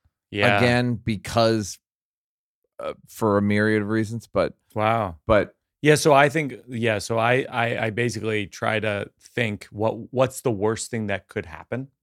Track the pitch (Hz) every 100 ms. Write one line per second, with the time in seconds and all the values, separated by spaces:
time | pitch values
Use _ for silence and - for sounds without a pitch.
0 | _ _ - 104 101 101 120 123 123 120
1 | - 98 - 117 113 113 101 - _ _
2 | _ _ _ _ _ _ _ - 78 -
3 | - - 110 101 104 104 107 107 101 110
4 | 107 117 - 98 82 - _ 107 110 113
5 | 98 80 - 104 - _ _ - 147 151
6 | 160 139 143 156 139 107 - 120 113 104
7 | - 113 117 127 - 123 117 113 113 98
8 | 120 107 110 107 98 - 113 110 107 101
9 | - _ - - 113 101 - 104 110 110
10 | - 120 127 - 131 101 107 110 - 113
11 | 104 95 _ 107 90 78 - 120 135 _